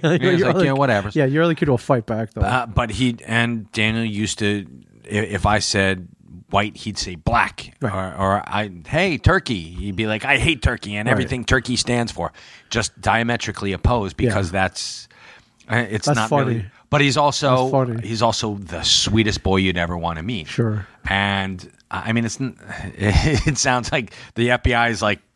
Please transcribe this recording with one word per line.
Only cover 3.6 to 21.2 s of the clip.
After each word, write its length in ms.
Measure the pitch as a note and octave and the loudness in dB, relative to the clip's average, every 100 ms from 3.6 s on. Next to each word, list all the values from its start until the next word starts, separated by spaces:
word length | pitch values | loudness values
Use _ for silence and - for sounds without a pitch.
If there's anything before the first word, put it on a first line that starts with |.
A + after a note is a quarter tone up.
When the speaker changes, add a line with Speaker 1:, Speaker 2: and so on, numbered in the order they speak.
| G2 | -4
Speaker 1:
Daniel 320 | A2+ G#2+ A2+ | 0 2 2
used 340 | A2+ G#2 G#2+ - | -2 -2 -4 0
to, 260 | G#2 G#2 F2+ B1+ - A1+ - | 0 -2 -6 -16 -20 -20 -4
i-, 20 | |
if 380 | G#2 G#2 G2 G#2 | -2 -2 0 2
I 140 | G#2 | 2
said 480 | - G2+ F#2+ F#2 F2 - - F2 - | 2 2 2 0 -6 -20 -20 -20 -2
white, 260 | G2 G#2 - | -2 -2 -6
he'd 200 | A2 F#2+ | -8 -6
say 200 | F#2+ E2 | -8 -6
black. 580 | A2+ A#2 G2 - - - | 0 2 0 -4 -16 -8
Speaker 2:
Right. 120 | G#2 | -6
Speaker 1:
Or, 220 | F#2+ F#2 D#2 F#2+ G2+ | -4 -6 0 2 2
or 120 | - | 0
I, 220 | G2+ G#2+ F2 - | -4 -4 -10 -4
"Hey, 300 | D3+ F#3+ C3+ | 0 0 0
turkey." 420 | - F#3+ - G2+ | 0 -2 -2 -6
He'd 360 | E2 F2 G2+ F#2 | -6 -8 -6 -4
be 100 | G#2+ | -2
like, 180 | A2 | -2
"I 120 | C3+ C3+ | 0 2
hate 240 | C3+ C#3+ | 2 2
turkey 320 | C3+ A#2 G2+ G#2 | 0 -2 -6 -4
and 100 | A2 | 0
Speaker 2:
Right. 60 | |
Speaker 1:
everything 320 | C3 A#2+ B2+ | 0 0 -4
turkey 320 | A2+ C3+ A#2 A#2+ | 0 0 0 -2
stands 360 | B2 B2 A#2 | 0 -2 -2
for." 200 | - E2+ - - - _ | -4 -8 -10 -20 -20 _
Just 300 | A#2 G#2 - | -4 -4 -2
diametrically 720 | - A2+ A#2 A#2+ - - G2+ | 0 2 2 -2 -4 -6 -4
opposed 480 | F#2 - A#2+ G2 - | -2 0 0 -2 -2
Speaker 2:
Yeah. 80 | B2+ | 0
Speaker 1:
because 220 | G2+ F2+ | 0 0
that's, 560 | F#2+ F#2 - - - - - - - _ _ - | 0 0 -2 -10 -12 -18 -20 -20 -20 _ _ -4
uh, 60 | A2+ A2 | -2 0
it's 180 | G#2+ - | -2 0
Speaker 2:
That's 100 | B2+ | 2
Speaker 1:
not 120 | A2 | 2
Speaker 2:
funny. 160 | C#3+ B2+ A#2 | 2 2 -2
Speaker 1:
really. 100 | G2 - _ | -6 -14 _
But 100 | D3 | 2
he's 160 | C#3+ B2+ | 2 2
also, 540 | C#3+ - C#3+ B2+ C3 | 2 2 2 2 4
Speaker 2:
That's 0 | |
funny. 360 | C3+ B2 A#2 G#2+ | 2 0 -4 -4
Speaker 1:
he's 140 | A2+ | 0
also 320 | A#2 A2 A2 G2+ | 2 2 -2 -4
the 260 | F2+ F2 | -8 -4
sweetest 640 | - - - A2 G#2+ G2 | 0 2 4 4 2 0
boy 120 | F#2+ F#2+ | 2 2
you'd 180 | F#2+ F2 | 2 0
ever 200 | E2+ F2 | -2 -2
wanna 280 | E2+ E2 | -4 -4
meet. 240 | F#2 A2 - | -6 -6 -4
Speaker 2:
Sure. 360 | - A2+ G#2+ F#2 - - | -2 0 -2 -6 -8 0
Speaker 1:
And, 540 | G2 | 2